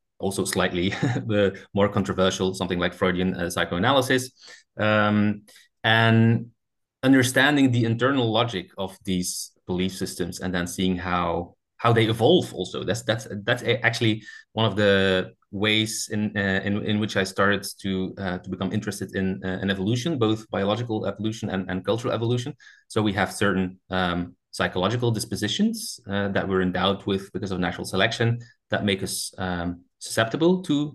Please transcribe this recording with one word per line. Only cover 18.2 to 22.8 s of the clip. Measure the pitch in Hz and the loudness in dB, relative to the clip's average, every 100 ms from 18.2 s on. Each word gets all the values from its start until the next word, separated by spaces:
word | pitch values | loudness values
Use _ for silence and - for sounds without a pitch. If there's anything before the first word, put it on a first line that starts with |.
| 95 92 | -6 -6
to | 95 | -8
become | 92 95 | -6 -4
interested | 107 104 - 95 98 | -4 -6 -8 -6 -4
in, | 95 95 92 | -2 -2 -6
uh, | 92 | -2
in | 98 | -2
evolution, | 95 95 120 170 135 | 0 0 -2 -2 0
both | 110 110 - | 0 0 -4
biological | 98 98 107 120 107 98 | -2 0 -2 -2 -4 -4
evolution | - 110 107 107 | -4 -6 -4 -4
and, | 95 92 | -4 -4
and | 92 101 | -4 -2
cultural | 113 - | -2 -2
evolution. | 110 117 123 139 - - - | -2 0 0 -4 -10 -18 -20